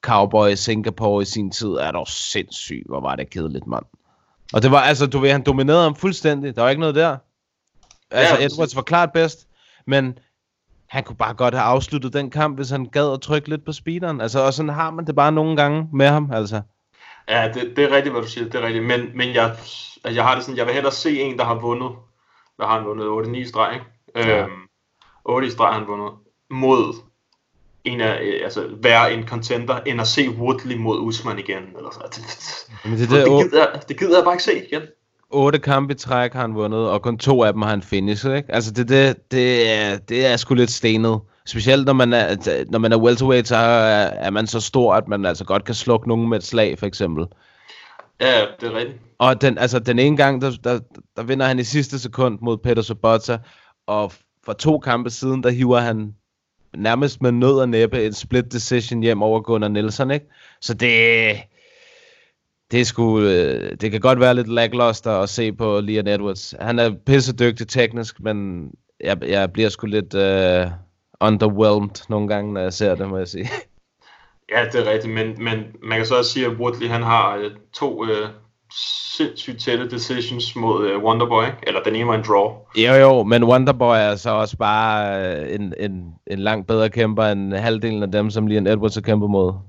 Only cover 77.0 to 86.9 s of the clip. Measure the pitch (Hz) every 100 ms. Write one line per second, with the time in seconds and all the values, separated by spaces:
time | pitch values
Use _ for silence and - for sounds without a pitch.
77 | 117 117 98 104 104 104 _ - 143 110
78 | 110 107 107 107 _ _ _ - - -
79 | - - 147 - - 113 - 120 123 120
80 | - 131 - 120 117 127 113 98 101 101
81 | 107 117 120 117 113 - - 104 104 110
82 | 120 110 107 101 104 - - 110 113 135
83 | 135 131 104 117 117 127 131 127 120 113
84 | 104 104 117 110 107 - 107 107 110 107
85 | 101 98 92 80 73 101 101 78 104 92
86 | 87 82 - 98 101 110 95 113 110